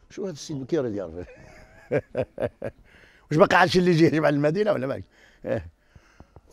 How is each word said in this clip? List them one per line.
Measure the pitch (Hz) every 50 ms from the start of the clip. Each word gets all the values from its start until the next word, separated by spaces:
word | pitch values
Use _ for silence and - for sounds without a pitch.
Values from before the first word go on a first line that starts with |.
| _ -
شو | - - 214
هذا | 185
السيد | 156 135 - - 156 131 135
كي | - 170 156
راه | 127 117
يعرف؟ | 101 101 92 82
<laughs> | 80 90 90 - - - - - - - - - - - - - 135 139 - _ - 131 123 - - - - 117 - - - - - _ - _ - - - - _ _ _ -
واش | 147 160
باقي | 196 - 196 175
عاد | 185 175
شي | - 185
اللي | 180 180
يجي | 175 156 170
يهجم | 143 131 160 147
على | 147 151
المدينة | 143 147 151 165 202 214 214
ولا | 147 123 123 139
مالك؟ | 120 101 98 _ _ _ - _ _ _ -
إيه. | - 120 113 80 82 - _ _ _ _ - _ _ _ - - _ - - _ _